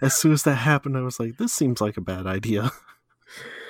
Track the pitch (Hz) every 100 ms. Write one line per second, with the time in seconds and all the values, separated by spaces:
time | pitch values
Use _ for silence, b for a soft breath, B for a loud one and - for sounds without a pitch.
0 | 135 - 160 151 - 135 127 147 147 135
1 | 127 - 117 120 233 - 139 120 104 104
2 | 90 92 95 95 107 104 120 - - _
3 | _ _ B B B B